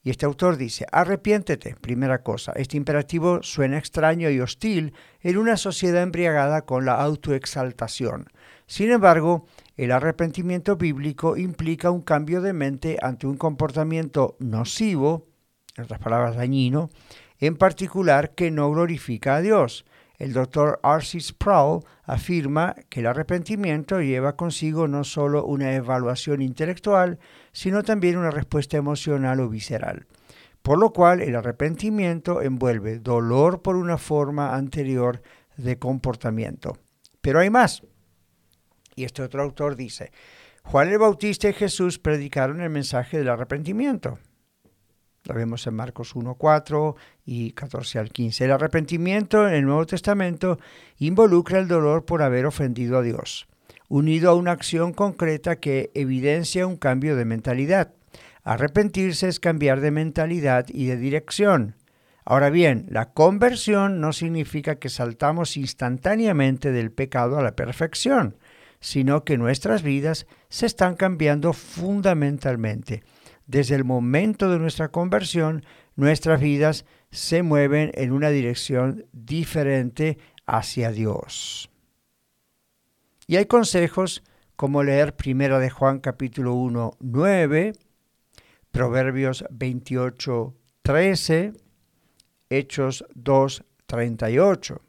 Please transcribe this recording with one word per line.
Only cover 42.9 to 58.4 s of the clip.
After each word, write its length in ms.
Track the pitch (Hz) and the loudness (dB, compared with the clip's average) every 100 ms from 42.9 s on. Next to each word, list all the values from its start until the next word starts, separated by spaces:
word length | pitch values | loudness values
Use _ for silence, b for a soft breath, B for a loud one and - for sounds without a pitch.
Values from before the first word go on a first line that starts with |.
| 127 123 160 | -4 -2 -2
del 120 | 131 | -2
arrepentimiento". 880 | 117 127 139 156 208 277 240 - 117 _ _ _ _ _ _ _ _ _ _ - | -2 -4 -6 -4 -2 -2 -2 -6 -10 _ _ _ _ _ _ _ _ _ _ -8
Lo 100 | 113 | -6
vemos 320 | 113 117 - | -4 -6 -6
en 80 | 110 | -6
Marcos 400 | 123 - 117 127 | -8 -12 -12 -8
uno 200 | 120 127 | -8 0
cuatro 600 | 151 151 - 151 151 - B B - | 2 2 2 -2 -2 -4 B B -10
y 260 | 120 113 | -6 -6
catorce 480 | - 139 123 123 117 | -8 -10 -10 -6 -6
al 100 | 107 | -6
quince. 360 | - 117 - 127 | -4 -4 0 2
El 60 | |
arrepentimiento 960 | 135 151 165 151 170 175 202 208 214 208 | 2 2 0 -2 -2 0 -2 2 4 4
en 60 | |
el 120 | 156 139 | 4 2
Nuevo 200 | 147 160 | 2 0
Testamento 720 | 185 - 202 180 160 185 165 B B B B | -2 0 0 0 -2 -2 -2 B B B B
involucra 600 | 147 185 220 175 160 190 | 0 6 6 6 4 0
el 80 | 185 | 2
dolor 380 | 170 151 156 - | 2 4 2 0
por 160 | 170 | 0
haber 220 | 143 123 135 | 2 2 0
ofendido 520 | - 135 120 120 127 | -2 -4 -2 0 0
a 40 | |
Dios, 440 | 120 - - - - _ b b _ | 0 -4 -8 -14 -16 _ b b _
unido 420 | 143 156 160 175 | 2 2 4 6
a 20 | |
una 200 | 175 175 | 6 4
acción 400 | 170 - 165 170 | -2 -2 -2 -2
concreta 640 | - 202 - 165 151 175 165 | 0 -2 0 -2 -2 -2 -2
que 340 | 147 135 - | -2 -2 -2
evidencia 720 | - 131 131 139 156 165 185 185 | -4 -2 0 0 0 -2 -2 -2
un 120 | 180 | 0
cambio 400 | 139 127 147 135 | 0 0 0 0
de 80 | 113 | 0
mentalidad. 680 | 113 131 123 143 190 165 _ _ B B B | -2 -2 -2 2 2 0 _ _ B B B